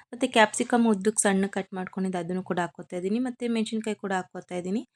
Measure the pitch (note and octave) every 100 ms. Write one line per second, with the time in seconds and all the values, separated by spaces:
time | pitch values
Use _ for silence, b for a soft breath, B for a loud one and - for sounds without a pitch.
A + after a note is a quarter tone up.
0 | - B3 B3+ A#3+ G#3+ - A#3+ A#3+ A#3 G3
1 | G#3 G#3+ G#3 G3 G3 G3 F#3 F#3+ F#3 -
2 | F#3+ F#3 E3+ F#3 F3+ F3+ E3+ - E3+ F3+
3 | F#3 A3+ B3+ B3 A#3+ A3+ A3 A3 A3 G#3
4 | G3 F#3+ F3+ F#3 - F3+ F3+ G#3+ -